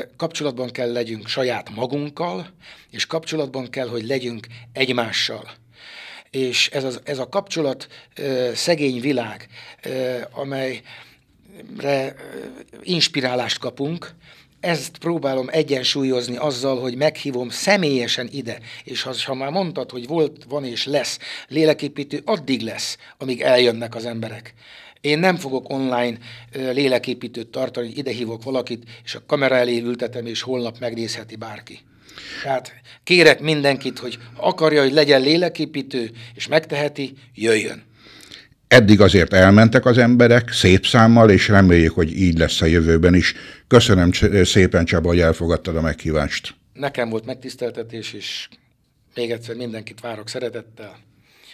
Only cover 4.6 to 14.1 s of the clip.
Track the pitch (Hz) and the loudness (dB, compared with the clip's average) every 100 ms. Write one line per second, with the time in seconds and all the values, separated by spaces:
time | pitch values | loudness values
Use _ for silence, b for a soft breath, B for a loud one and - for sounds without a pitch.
4.6 | B - 131 123 110 - - 107 - - | B -4 -2 0 -2 -4 -6 -8 -16 -20
5.6 | _ B B B B B B 135 127 120 | _ B B B B B B -6 -4 -2
6.6 | - 139 131 117 - 131 120 196 196 165 | -2 -4 -6 -8 -8 -10 -6 -6 -6 -4
7.6 | 139 131 - b b - 143 127 123 110 | -4 -6 -12 b b -10 -6 -4 -4 -2
8.6 | 170 156 143 123 139 127 110 95 - B | -2 0 0 -2 -2 -4 -6 -12 -20 B
9.6 | B B 131 131 127 123 117 131 139 135 | B B -10 -8 -6 -8 -10 -12 -10 -8
10.6 | 131 113 B B B B _ _ _ - | -8 -10 B B B B _ _ _ -20
11.6 | - - 139 139 135 - - - - - | -20 -8 -4 -2 -4 -12 -16 -16 -16 -18
12.6 | - - - 170 - 139 127 123 113 - | -20 -12 -4 -2 -2 -2 -4 -2 -4 -6
13.6 | 123 127 139 170 - | -8 -6 -8 -8 -14